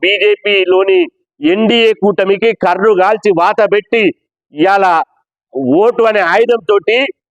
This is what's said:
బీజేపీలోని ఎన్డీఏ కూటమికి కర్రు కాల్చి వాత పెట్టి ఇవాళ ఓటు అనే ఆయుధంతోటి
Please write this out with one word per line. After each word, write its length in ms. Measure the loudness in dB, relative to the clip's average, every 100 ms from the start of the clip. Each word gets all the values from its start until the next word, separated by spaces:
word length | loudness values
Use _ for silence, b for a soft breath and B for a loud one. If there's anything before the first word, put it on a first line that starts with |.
బీజేపీలోని 1040 | -4 -2 0 -2 -2 -2 0 0 2 0 -2 -6 _ _
ఎన్డీఏ 500 | -2 0 0 0 0
కూటమికి 600 | 0 -2 0 -2 0 -2
కర్రు 420 | -2 -2 0 0 2
కాల్చి 300 | 0 0 0 0
వాత 320 | 0 0 0
పెట్టి 380 | -2 -2 -2 -2 -4 _ _ _
ఇవాళ 480 | -2 0 2 2 0 -4 _ _ _ _ -6 -2 2
ఓటు 280 | 2 2
అనే 160 | 0 0
ఆయుధంతోటి 880 | 0 2 0 0 -2 -2 0 -2 -2 -8 _